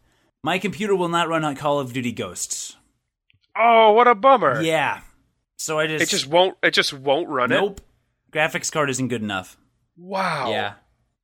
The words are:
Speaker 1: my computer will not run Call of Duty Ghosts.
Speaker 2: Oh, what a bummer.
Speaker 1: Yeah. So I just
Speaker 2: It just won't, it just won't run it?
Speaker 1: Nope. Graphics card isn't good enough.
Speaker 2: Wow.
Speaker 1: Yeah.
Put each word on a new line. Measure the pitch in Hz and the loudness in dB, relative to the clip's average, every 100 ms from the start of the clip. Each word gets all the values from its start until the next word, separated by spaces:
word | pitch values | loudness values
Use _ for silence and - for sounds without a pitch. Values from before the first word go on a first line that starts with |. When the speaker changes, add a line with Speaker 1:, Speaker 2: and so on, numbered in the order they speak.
| _ _ _ _ | _ _ _ _
Speaker 1:
my | 143 185 | -4 -4
computer | 196 135 208 190 | -4 -4 -2 0
will | 170 | 0
not | 170 165 | 0 0
run | 165 156 135 | -2 -2 -4
Call | 147 143 | -2 -2
of | 131 | -2
Duty | 123 120 | -6 -6
Ghosts. | 107 98 87 - - - - _ _ _ _ _ _ _ 196 | -6 -8 -8 -10 -10 -12 -16 _ _ _ _ _ _ _ 0
Speaker 2:
Oh, | 233 226 220 | 4 6 6
what | 214 240 | 6 6
a | 214 | 4
bummer. | 262 254 156 120 | 6 4 4 0
Speaker 1:
Yeah. | 165 160 131 98 - _ _ _ _ - | 0 0 -2 -4 -10 _ _ _ _ -14
So | - 156 | -6 -2
I | 156 | -2
just | 156 | -2
Speaker 2:
It | 165 | -2
just | 190 135 | -4 0
won't, | 165 185 - | 2 2 0
it | 175 | 0
just | 190 - | 0 0
won't | 139 139 139 170 | -2 -2 0 0
run | 135 123 | -2 0
it? | 180 | 0
Speaker 1:
Nope. | 202 196 - _ _ _ _ | 0 -6 -18 _ _ _ _
Graphics | 156 156 170 - | -4 -2 -4 -6
card | 160 139 | -2 -2
isn't | 127 127 | -2 -4
good | 120 | -4
enough. | 107 95 92 - _ _ _ _ | -4 -6 -8 -16 _ _ _ _
Speaker 2:
Wow. | 180 196 185 151 123 | -10 -6 -4 -4 -4
Speaker 1:
Yeah. | 107 101 104 _ _ _ _ | -4 -6 -10 _ _ _ _